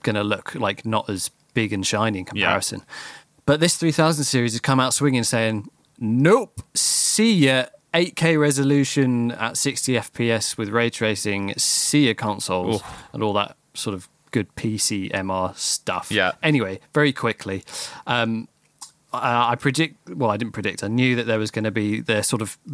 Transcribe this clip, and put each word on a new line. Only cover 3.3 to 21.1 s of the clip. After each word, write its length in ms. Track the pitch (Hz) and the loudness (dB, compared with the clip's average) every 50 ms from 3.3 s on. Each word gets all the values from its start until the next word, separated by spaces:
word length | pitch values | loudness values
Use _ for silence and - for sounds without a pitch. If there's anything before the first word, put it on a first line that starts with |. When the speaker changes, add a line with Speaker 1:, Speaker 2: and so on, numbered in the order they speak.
| _ _ _ | _ _ _
Speaker 1:
But 160 | - 147 156 | 0 2 4
this 160 | 165 175 - | 2 0 2
three 140 | - 170 165 147 | 2 0 0 2
thousand 320 | - 156 160 165 147 139 | 4 2 2 2 2 0
series 260 | - - 127 120 117 110 | 0 2 2 0 0 -2
has 60 | 117 | -2
come 200 | - 139 135 131 | 0 2 2 2
out 120 | 127 127 - | 2 2 2
swinging 300 | - 143 143 131 123 113 | 2 2 2 2 2 0
saying, 460 | - 127 117 113 110 110 107 107 - - _ _ _ _ | 2 0 2 2 0 0 -2 -6 -10 -18 _ _ _ _
"Nope, 640 | - 117 107 113 123 143 170 220 262 277 - _ - - _ - | -4 -2 0 2 4 6 6 6 6 4 -2 _ -16 -18 _ -4
see 580 | - - - - - - - - - 220 233 214 | -2 0 0 0 0 0 0 2 4 4 4 6
ya, 320 | 175 143 135 131 131 123 - - _ _ _ - | 6 6 6 6 4 0 -2 -8 _ _ _ 0
eight 220 | 170 175 165 - | 0 0 0 0
K 220 | - 160 165 165 | 0 2 2 4
resolution 920 | 151 147 147 135 139 139 139 143 143 135 - - 143 135 127 123 120 117 120 | 4 4 2 2 2 2 4 4 4 2 2 2 2 2 4 2 2 0 -2
at 260 | 120 - 110 117 120 | -2 -2 -4 -4 -2
sixty 400 | - - 143 120 - - 131 127 | -2 -2 -2 -2 -2 -2 0 0
F 160 | 113 - - - | 0 -2 -4 -4
P 180 | - 120 117 | -2 0 0
S 260 | 113 107 - - - | 2 0 -2 -4 -4
with 120 | - 110 101 | -6 -6 -2
ray 200 | 107 117 117 117 | 0 0 0 0
tracing, 640 | - - 113 110 104 98 - 107 98 98 98 101 - | 0 -2 -2 -2 -2 -2 -2 -2 -2 -2 -4 -6 -4
see 500 | - - - - - - - - 147 143 | -2 -2 0 0 0 0 2 4 4 4
ya 60 | 117 107 | 4 2
consoles," 640 | - 117 107 101 98 - - 92 90 90 113 110 | 0 -2 -4 -4 -4 -4 -2 -2 -2 0 -2 -2
Speaker 2:
Oof. 60 | 98 - - - - - - - | -2 -4 -10 -16 -18 -18 -12 -6
Speaker 1:
and 100 | - 110 | -2 -2
all 100 | 104 101 | 0 0
that 220 | 101 104 - - _ _ _ _ | 0 -2 -2 -6 _ _ _ _
sort 200 | - - 113 98 | -8 -6 -6 -6
of 140 | 90 - - _ _ _ _ | -8 -10 -16 _ _ _ _
good 240 | - 117 101 - _ | -2 -2 -2 -2 _
P 220 | - - 113 107 | -6 -4 -4 -2
C 340 | 104 - - 110 98 95 87 - | -2 -2 -2 -2 -4 -4 -4 -4
M 160 | 98 95 95 | -4 -2 -2
R 220 | 95 92 92 90 - | -2 -2 -2 -4 -4
stuff. 500 | - - - - - - - 92 87 - - | -6 -4 -4 -4 -4 -4 -4 -4 -4 -4 0
Speaker 2:
Yeah. 220 | 110 104 92 90 - - | 2 2 2 2 0 0
Speaker 1:
Anyway, 380 | - 156 151 131 107 95 95 - - _ - | 0 2 2 2 0 -2 -6 -10 -14 _ 0
very 180 | 147 151 143 | 2 2 2
quickly, 540 | - - - 113 107 - - 101 98 95 - - - - - - - - - | 0 0 -2 -4 -4 -4 -6 -8 -8 -8 -8 -10 -12 -12 -12 -12 -14 -12 -4
um, 400 | - 123 120 117 113 113 113 117 - _ _ _ _ _ _ - - _ _ _ _ | -2 0 0 0 0 -2 -4 -6 -10 _ _ _ _ _ _ -20 -20 _ _ _ _
I, 400 | - 123 107 127 120 117 117 120 | -8 -4 -2 0 2 2 2 2
I 40 | 120 | 0
predict, 540 | - - 143 127 147 160 147 - _ _ - | 0 0 -2 0 0 -2 -2 -4 _ _ -12
well, 200 | 180 151 127 110 | -4 -2 0 0
I 80 | 104 | 0
didn't 160 | 101 117 107 - | 0 -4 -6 -6
predict, 320 | 110 98 101 92 - 98 | -4 -4 -4 -4 -4 -4
I 20 | |
knew 300 | 101 113 123 131 127 | -2 0 2 2 2